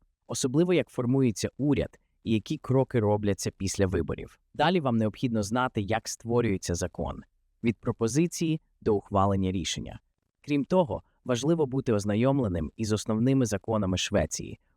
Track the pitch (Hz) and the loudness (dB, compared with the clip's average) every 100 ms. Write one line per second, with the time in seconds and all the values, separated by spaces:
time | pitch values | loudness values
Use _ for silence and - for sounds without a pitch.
0 | _ _ - - 135 139 175 175 120 - | _ _ -10 -4 0 2 2 2 0 -2
1 | 120 135 127 101 - - 143 123 73 - | 0 4 2 0 -4 -2 0 0 0 -8
2 | _ _ 98 110 - 156 - 131 127 123 | _ _ -2 0 0 -6 0 0 2 0
3 | 104 104 104 95 107 - 95 - 95 95 | 2 2 0 -2 -4 -4 -4 0 0 0
4 | 80 - - - _ - 147 185 139 113 | -2 -6 -10 -18 _ 0 2 2 2 2
5 | 110 - 127 113 101 123 127 - 95 110 | 0 -2 -2 -2 -2 0 -2 -2 -2 -2
6 | - - 113 120 117 95 - 87 90 - | -4 -10 -2 0 2 0 -2 -4 -4 -6
7 | 78 - - _ _ _ 117 - - 107 | -8 -8 -16 _ _ _ -2 -2 -4 -2
8 | 113 131 170 - 165 156 _ _ - 104 | 0 2 0 0 -2 -4 _ _ 0 0
9 | - 101 98 98 92 92 80 - 60 - | 0 2 2 2 0 -2 -4 -6 -8 -14
10 | _ _ _ _ - 147 127 185 151 87 | _ _ _ _ -4 -2 2 2 2 -2
11 | - _ - 120 139 170 143 135 127 104 | -10 _ -4 -2 0 0 0 -2 0 0
12 | 104 104 127 139 107 90 76 - 110 107 | 2 2 2 2 0 -2 -4 -4 -2 -2
13 | - 110 123 135 117 101 - 110 95 92 | 0 0 2 4 2 -2 -2 -2 0 0
14 | - 104 78 - - - _ | 0 0 0 -4 -10 -14 _